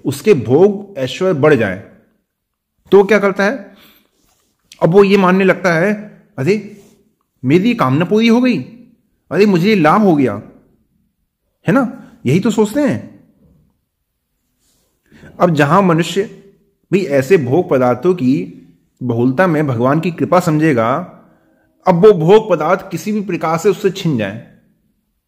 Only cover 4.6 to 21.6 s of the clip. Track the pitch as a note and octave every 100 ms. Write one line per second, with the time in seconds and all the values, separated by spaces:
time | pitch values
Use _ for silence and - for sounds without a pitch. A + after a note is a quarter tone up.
4.6 | _ - D#3 F#3+ G3 G3+ F#3 F#3 F#3+ F3
5.6 | F#3 D#3+ F#3+ G#3 - - _ - C3+ G#3
6.6 | - - - _ _ _ _ _ B2+ E3
7.6 | G#3+ A#3+ C3 C#3 E3+ G#3+ A#3 A3+ B3+ F#3
8.6 | - - - _ _ _ - D#3 G#3 F#3
9.6 | F#3+ G#3 D3+ F#3 G3+ D3+ B2 G2+ - -
10.6 | _ _ _ _ _ _ _ _ _ _
11.6 | - A#3 B3 - - - A#2 E3 A#3 G#3+
12.6 | G#3 C#4+ C#4 A2 - - _ _ _ _
13.6 | _ _ _ _ _ _ _ _ _ _
14.6 | _ _ _ _ _ _ - - F3+ D3
15.6 | C#3+ F3+ F#3+ D#3+ E3+ G3 A3 - - _
16.6 | _ _ - F#3+ C#3+ C#3 C3+ F#3+ A#2+ D3
17.6 | F3 C#3 B2 A#2+ F3+ F3+ B2+ D3+ F#3 -
18.6 | - _ _ - B2 A#2 B2+ C3 F#3 D3+
19.6 | D3+ A2+ B2+ D3+ F#3 E3 C3+ F3+ F3 D#3
20.6 | D#3+ B2 A2+ C#3+ F3+ - _ _ _ _